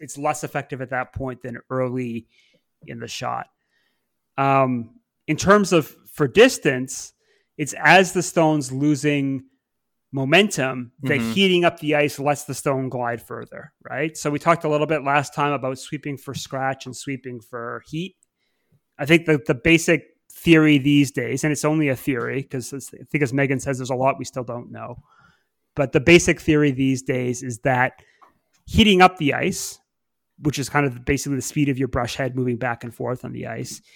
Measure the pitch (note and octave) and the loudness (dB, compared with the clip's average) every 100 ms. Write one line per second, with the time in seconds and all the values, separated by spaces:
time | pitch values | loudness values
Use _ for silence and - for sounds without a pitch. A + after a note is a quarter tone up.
0 | D3+ - D3 D3 D3+ D3 C3+ B2+ C3 B2+ | -16 -6 -4 -4 -6 -8 -8 -10 -6 -6
1 | B2+ - C3+ B2 B2+ A#2 - C3 B2+ B2+ | -6 -8 -10 -10 -12 -14 -6 -4 -2 -4
2 | B2 A2+ - _ _ _ _ _ D3 A#2+ | -6 -8 -12 _ _ _ _ _ -18 -14
3 | A#2 - A#2+ A#2+ - _ _ _ _ _ | -12 -8 -6 -6 -10 _ _ _ _ _
4 | _ _ _ - C#3 C3+ C3 B2 A2+ _ | _ _ _ -2 2 4 2 0 -6 _
5 | _ _ - D#3 F3+ G#3 F#3 F3 C#3 - | _ _ -4 0 6 6 6 2 2 -6
6 | - - C#3+ D3 B3+ - D#3 C3 C3 - | -14 -2 2 6 6 6 0 -2 -4 -10
7 | - _ _ _ _ - D3 - D3+ F3+ | -14 _ _ _ _ -10 -8 0 6 6
8 | F3+ F#3 - - D#3+ D3+ B2+ C3 D3 D3 | 6 0 -2 2 2 2 -2 -2 0 0
9 | D3 C#3+ C#3 C3+ C3 _ _ _ _ _ | 0 0 -2 -4 -8 _ _ _ _ _
10 | _ C#3 C3+ E3 G#3 F3 C3 B2+ A#2+ _ | _ -6 2 4 4 0 -4 -4 -10 _
11 | C3+ C#3+ A2+ F#3+ G3 F3+ E3+ E3+ D3+ D3+ | -2 -2 0 2 4 4 2 0 0 0
12 | D3 - C#3 C#3+ - C3+ D3+ C3+ C3 B2+ | 0 -2 -2 -4 -6 -6 -4 -2 -4 -4
13 | A#2+ A#2+ - A#2 A#2 - - _ - B2+ | -6 -6 -10 -14 -14 -18 -20 _ -12 -6
14 | D#3+ D#3+ D#3 D3 - E3 D#3 D3+ D3+ D#3 | -6 -6 -6 -2 0 0 0 -2 0 -2
15 | C#3 C#3+ C3+ - D3 C#3+ C3 C3 - D3+ | 0 0 0 -2 -2 -2 -6 -8 -10 -10
16 | D3 C#3 - C3 - C3+ C3+ C3+ C3 A#2+ | -10 -12 -12 -12 -10 -6 -4 -6 -10 -14
17 | - C3 B2+ B2 A2 B2 A#2 A#2+ - D#3 | -10 -10 -12 -16 -14 -12 -10 -12 -12 -10
18 | F#3 - _ _ _ _ _ _ _ - | -10 -14 _ _ _ _ _ _ _ -8
19 | C#3+ E3 E3 D3+ - C3+ D#3+ E3 - E3 | 2 4 4 0 0 -2 2 2 4 0
20 | - _ _ - - D#3+ D#3 D3 C3 C#3+ | -2 _ _ -4 4 6 6 4 4 4
21 | C#3 - A#2+ B2+ D#3 D3 D3+ D#3 D3 B2+ | 4 0 -4 -2 -2 0 0 0 0 -2
22 | - B2+ A2+ B2 C3+ C3+ A2+ C#3 - - | -2 -4 -4 -6 -6 -8 -10 -12 -14 -18
23 | - D3+ C#3+ C3+ C3+ C3+ C#3 C3 B2+ B2+ | -8 -2 -2 0 0 0 -4 -6 -4 -2
24 | C3 C3+ C3 - A#2+ A#2+ G#2+ A2+ A2+ B2 | 0 -2 -6 -10 -8 -10 -12 -14 -14 -14
25 | - _ _ _ _ _ _ - C3+ D#3 | -20 _ _ _ _ _ _ -4 0 2
26 | C3 E3+ E3+ E3+ - D3+ D3 B2+ C3+ B2+ | 6 6 6 0 2 4 4 2 0 0
27 | - C3 B2 A#2+ C3 A2+ C#3+ B2+ B2+ - | -2 -2 -2 -4 -8 -4 0 2 0 -4
28 | _ _ _ _ _ _ - - A3 F#3 | _ _ _ _ _ _ -2 4 6 8
29 | F#3 F#3 D3 B2 D3+ G3 - - _ _ | 6 6 -2 0 -2 -4 -8 -14 _ _
30 | _ _ _ _ D3 C#3+ C3 D3 C#3+ A#2+ | _ _ _ _ -4 -4 -2 -2 -2 -2
31 | B2 C#3 - C3+ - - C#3+ B2+ C3 C3+ | -2 -2 -2 -4 -4 0 0 0 -2 -2
32 | A#2+ - C3+ B2+ B2 A#2 B2+ A#2 A#2+ A2+ | -4 -4 -6 -2 -2 -2 -4 -6 -10 -8
33 | B2 B2+ B2+ B2 B2 A#2 B2+ - _ | -8 -8 -10 -12 -10 -10 -12 -14 _